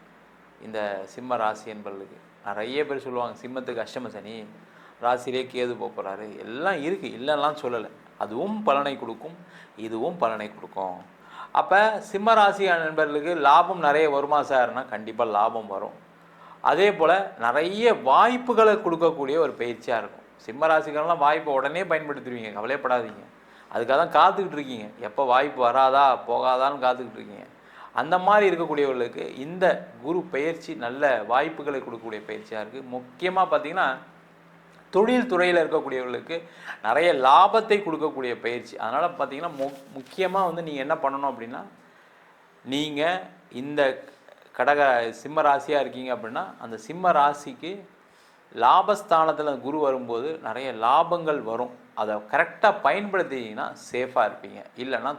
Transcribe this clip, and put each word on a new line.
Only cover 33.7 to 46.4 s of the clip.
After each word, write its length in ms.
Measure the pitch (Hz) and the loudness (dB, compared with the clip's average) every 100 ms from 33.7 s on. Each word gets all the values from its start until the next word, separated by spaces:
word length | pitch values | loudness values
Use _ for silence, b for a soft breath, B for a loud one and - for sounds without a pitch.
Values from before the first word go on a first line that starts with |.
| 180 156 131 - - - _ _ - _ - - | -2 -2 -2 -10 -20 -20 _ _ -20 _ -20 -2
தொழில் 420 | 185 226 254 - | 2 4 2 2
துறையில 300 | 180 180 175 | 2 4 4
இருக்கக்கூடியவர்களுக்கு 800 | 151 156 139 131 123 120 117 165 B B B B | 4 0 -2 -4 -4 -6 -6 -10 B B B B
நிறைய 300 | 104 127 170 | 0 4 4
லாபத்தை 720 | 147 127 151 196 220 220 208 | 4 8 8 8 4 2 0
கொடுக்கக்கூடிய 580 | 196 156 151 131 123 110 | 0 -4 -4 -4 -6 -4
பயிற்சி. 360 | 117 120 107 - | -4 -6 -8 -8
அதனால 280 | 110 131 170 | -4 -2 -2
பார்த்தீங்கன்னா, 440 | 170 135 139 170 143 | -2 -6 -6 -8 -6
மு-, 160 | 139 143 - | -6 -8 -16
முக்கியமா 500 | 135 127 - 185 190 | -18 -14 -4 -2 0
வந்து 180 | 185 165 | 0 -2
நீங்க 180 | 165 143 | -6 -6
என்ன 140 | 135 | -4
பண்ணணும் 380 | 160 139 139 139 | -2 -2 -2 -4
அப்படின்னா, 300 | 120 117 139 196 - b b b b b b _ _ | -6 -10 -12 -14 -20 b b b b b b _ _
நீங்க 580 | 123 139 151 143 160 185 185 - _ | -6 -4 -2 -2 -2 -2 -6 -18 _
இந்த 540 | 123 135 147 135 131 - - - - - - | -12 -6 0 0 0 -10 -20 -20 -20 -12 0
கடக 540 | 127 147 139 123 117 | 2 4 4 4 0
சிம்ம 320 | 117 135 156 | -4 -4 2
ராசியா 380 | 143 139 - 147 | 4 2 2 0
இருக்கீங்க 340 | 127 123 127 | 0 -6 -6
அப்படின்னா, 320 | 120 110 135 | -6 -6 -8